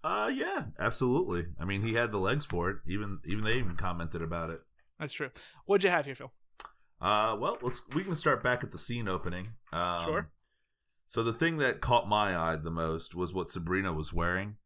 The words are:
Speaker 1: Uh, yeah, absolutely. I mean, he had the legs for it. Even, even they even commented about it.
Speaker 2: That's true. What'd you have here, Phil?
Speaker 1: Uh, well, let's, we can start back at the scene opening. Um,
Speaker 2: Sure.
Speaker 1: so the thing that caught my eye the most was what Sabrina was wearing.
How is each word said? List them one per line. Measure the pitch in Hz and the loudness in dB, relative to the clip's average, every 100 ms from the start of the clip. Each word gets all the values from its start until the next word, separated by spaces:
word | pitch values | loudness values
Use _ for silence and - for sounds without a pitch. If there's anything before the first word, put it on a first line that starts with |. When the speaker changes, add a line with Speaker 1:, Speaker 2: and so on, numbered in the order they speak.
Speaker 1:
Uh, | 156 196 214 | 0 0 0
yeah, | 269 320 381 110 - | 0 -2 -2 -4 -2
absolutely. | 107 - 127 135 185 87 85 - | -2 2 2 4 2 0 -2 -4
I | |
mean, | 90 98 | -2 0
he | 113 | 2
had | 113 117 | 2 2
the | 104 | 2
legs | 95 139 143 | 2 0 0
for | 87 87 | 0 0
it. | 101 - | -2 -2
Even, | 95 104 87 - | -2 -2 -4 -2
even | 104 | 0
they | 110 | 4
even | 120 101 82 | 4 4 2
commented | 92 87 82 87 | 0 0 -4 -4
about | 80 85 82 | -4 -4 -4
it. | 82 _ _ _ _ | -8 _ _ _ _
Speaker 2:
That's | 151 | -10
true. | - 135 - - - | -6 -8 -10 -20 -20
What'd | - 196 | 2 4
you | 190 | 6
have | 175 | 2
here, | 139 | 0
Phil? | 131 131 - - - - - _ _ | -8 -12 -16 -20 -12 -12 -12 _ _
Speaker 1:
Uh, | 90 104 110 107 | 2 4 4 0
well, | 143 233 | -2 -2
let's, | 123 - - | -4 -6 -4
we | 143 | -4
can | 190 | -2
start | 165 160 131 | 0 2 2
back | 123 123 | 2 0
at | - | -2
the | - | -6
scene | - 120 107 | -4 -4 -2
opening. | 92 - 87 98 113 - | -2 -2 -4 -6 -12 -8
Um, | 82 87 87 | -2 -2 0
Speaker 2:
Sure. | 85 160 80 - _ _ _ _ _ _ _ | 0 -2 -4 -14 _ _ _ _ _ _ _
Speaker 1:
so | - | 0
the | 113 | 0
thing | 113 170 160 | 2 0 2
that | 135 117 | 2 2
caught | - 120 101 | 4 4 6
my | 104 104 90 | 2 4 2
eye | 82 80 | 0 0
the | 80 | -2
most | 82 82 80 - | -2 0 -2 -6
was | 87 90 | -4 -2
what | 92 85 | -2 -4
Sabrina | - 82 92 98 | -4 0 0 0
was | 80 78 | -2 0
wearing. | 82 85 90 101 104 | 2 2 0 -2 -10